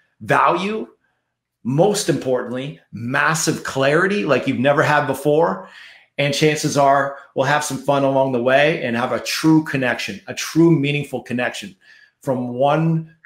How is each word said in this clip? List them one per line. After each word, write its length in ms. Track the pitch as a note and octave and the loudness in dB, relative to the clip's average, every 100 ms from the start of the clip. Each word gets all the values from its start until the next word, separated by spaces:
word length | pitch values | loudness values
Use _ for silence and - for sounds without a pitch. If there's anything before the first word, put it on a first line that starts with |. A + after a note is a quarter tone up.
| _ _ | _ _
value, 680 | G#2+ C3+ C3+ F3 F#3+ A3 A#3+ _ _ _ _ _ _ _ | -2 2 2 0 -4 -6 -10 _ _ _ _ _ _ _
most 460 | A2 C#3 G3 G3+ - | -4 2 2 2 -2
importantly, 680 | C#3 B2+ B2 A2 B2+ C#3 D#3+ _ | -2 0 -2 -4 -8 -10 -14 _
massive 720 | G2+ A#2 C#3 D3 D#3+ - - | -12 -6 -2 0 0 -2 -4
clarity 600 | - C3+ C3+ D#3 F#3+ G3+ | -4 -2 2 2 0 -2
like 220 | F#3 B2+ C3+ | 0 0 0
you've 140 | A2+ | 0
never 240 | C3+ C#3+ | 4 4
had 240 | C3+ D3 C3+ | 4 2 0
before. 600 | C3+ D3+ D3 F3 F#3+ - - - - _ - | -2 0 2 2 -2 -10 -20 -20 -20 _ -4
And 120 | C#3+ | -2
chances 460 | C#3 D#3 D3+ D3+ B2 | 2 2 2 -2 2
are 400 | C#3 C#3 C#3 - - | 4 4 2 -6 -10
we'll 140 | - C3+ | -4 0
have 160 | D3 | 0
some 160 | D3 C3+ | -2 -8
fun 240 | - C#3 | -2 0
along 300 | C#3 C3+ C3+ | 2 2 0
the 100 | B2+ | 0
way 400 | A#2+ C3+ D3 E3 | 2 4 4 0
and 120 | B2 A#2 | -4 -4
have 180 | A#2+ | -2
a 60 | A#2 | -4
true 440 | - - D#3+ D#3 | -4 -2 4 4
connection, 580 | D#3 C#3 B2+ A#2 - G2+ - | 2 -2 -2 -4 -6 -10 -12
a 80 | B2 | -12
true 340 | - D#3 E3+ | -6 2 4
meaningful 540 | D3+ C#3 C#3+ C#3+ B2 | 4 0 -4 -4 -8
connection 520 | - B2 A#2+ - G2+ - _ - _ _ | -8 -6 -6 -6 -14 -18 _ -20 _ _
from 280 | - B2+ B2 | -6 -4 -4
one 680 | A#2+ C#3 D#3 E3 E3 D#3+ _ | -2 0 2 2 0 -4 _